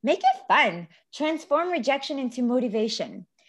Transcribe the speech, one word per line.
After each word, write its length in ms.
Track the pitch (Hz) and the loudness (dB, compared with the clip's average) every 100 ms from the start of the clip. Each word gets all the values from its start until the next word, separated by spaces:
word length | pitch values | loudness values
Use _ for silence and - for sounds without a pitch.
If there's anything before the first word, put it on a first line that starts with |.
make 180 | 233 349 | -2 2
it 280 | 762 762 - | 2 2 2
fun. 400 | 247 240 175 170 _ _ | 4 4 0 -10 _ _
Transform 580 | - 302 311 - 294 359 | -4 -2 -2 0 0 0
rejection 480 | 339 247 277 277 277 | -2 0 -2 -2 -6
into 220 | 254 254 | -6 -2
motivation. 840 | 240 247 247 214 220 - - - - _ | 0 0 0 -2 -2 -4 -8 -10 -18 _